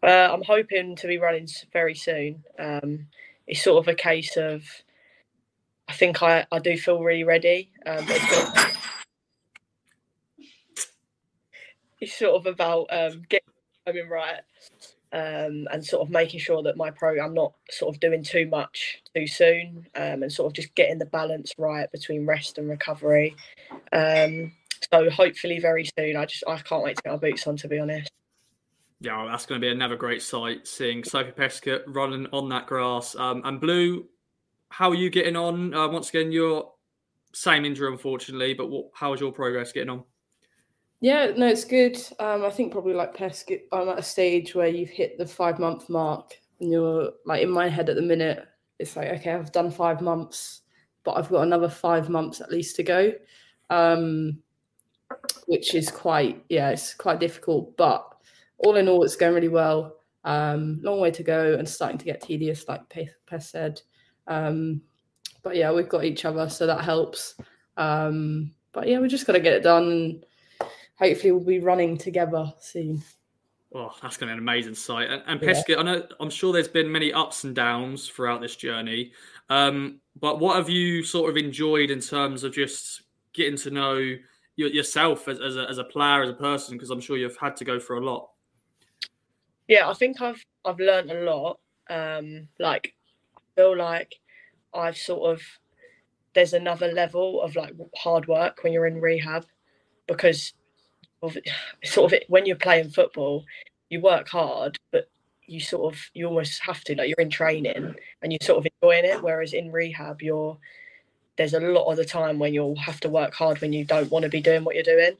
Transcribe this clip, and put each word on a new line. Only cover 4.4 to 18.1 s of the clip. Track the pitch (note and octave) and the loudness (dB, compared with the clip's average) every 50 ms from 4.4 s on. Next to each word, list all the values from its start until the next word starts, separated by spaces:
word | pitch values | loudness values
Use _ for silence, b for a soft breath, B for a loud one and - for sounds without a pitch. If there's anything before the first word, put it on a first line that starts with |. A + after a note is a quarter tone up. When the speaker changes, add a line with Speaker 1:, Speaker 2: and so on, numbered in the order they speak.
| D#3+ D#3 D#3 D3+ D3+ D3 - - _ b b b b b b b b b _ _ _ _ _ _ _ _ _ _ _ | -2 -2 -4 -6 -10 -16 -20 -20 _ b b b b b b b b b _ _ _ _ _ _ _ _ _ _ _
Speaker 1:
I | - D3 | -14 0
think | - F#3+ F3 E3+ - F3 | 2 2 2 4 4 4
I, | E3+ E3 E3 - _ | 6 6 4 2 _
I | - E3 | -4 -2
do | D3+ F3 E3+ E3 | 0 -2 -2 -2
feel | - - F3 E3+ E3 | 2 0 0 2 2
really | E3+ E3 E3 E3 | 0 0 0 2
ready. | E3 E3 E3 E3 E3+ F3 F3+ F#3+ _ _ _ - | 2 2 4 4 4 2 2 -2 _ _ _ -10
Um, | D#3+ D#3+ D#3 D#3 | -8 -6 -6 -2
but | - - | 0 0
it's | - - - | 0 2 4
sort | - E3+ - - - | 4 2 2 2 2
of, | - - - - - - - - - - _ _ _ _ _ _ _ _ _ _ - _ _ _ _ _ _ _ _ _ _ _ _ _ _ _ _ D4 - _ _ _ _ _ - - - _ _ _ _ _ _ _ _ _ _ _ _ B B B B B B _ _ _ _ | 2 2 2 0 -6 -10 -14 -14 -14 -18 _ _ _ _ _ _ _ _ _ _ -20 _ _ _ _ _ _ _ _ _ _ _ _ _ _ _ _ -20 -20 _ _ _ _ _ -10 -10 -10 _ _ _ _ _ _ _ _ _ _ _ _ B B B B B B _ _ _ _
it's | - G3+ - - | -14 -12 -8 -2
sort | A#3 G3+ E3+ | 0 2 2
of | F#3 F3 | 2 0
about, | F#3 F#3 F3+ F3+ E3+ E3+ E3 E3 - | -2 -2 0 0 0 2 0 -2 -2
um, | - E3+ E3 D#3+ D#3+ E3 E3+ _ | -2 -2 -2 -2 -4 -8 -8 _
getting | - G3 _ _ _ _ _ _ _ _ _ | -2 -2 _ _ _ _ _ _ _ _ _
timing | F3+ F3 F3 E3+ E3+ | -8 -8 -8 -6 -6
right, | E3+ E3 D#3+ D#3 E3+ - - _ b b b b b B B B B B _ _ - | -6 -6 -6 -6 -8 -10 -12 _ b b b b b B B B B B _ _ -8
um, | E3 D#3+ D#3 D#3 D3+ D3+ D3+ D3+ D3+ D3 - | -6 -6 -6 -6 -6 -6 -6 -6 -8 -8 -8
and | - D#3 D#3 | -8 -8 -6
sort | - - E3+ - | -2 -2 -2 -2
of | D3 | 0
making | E3+ E3+ E3 D#3+ E3 E3+ | 2 0 0 0 -2 -8
sure | D3 - E3+ D#3+ D3+ | -4 -2 -2 0 0
that | D3+ C#3+ | -2 -2
my | D#3 D#3+ D3+ | -2 -4 -6
pro-, | D3+ - - D#3+ D#3 D3 | -6 -2 0 0 0 0
I'm | D3 D#3+ E3 | -2 -2 0
not | E3 D#3 D3+ _ _ _ _ | 0 0 0 _ _ _ _
sort | - - - - D3+ | -8 -6 -4 -4 -4
of | D3 | 0
doing | - E3 | 2 2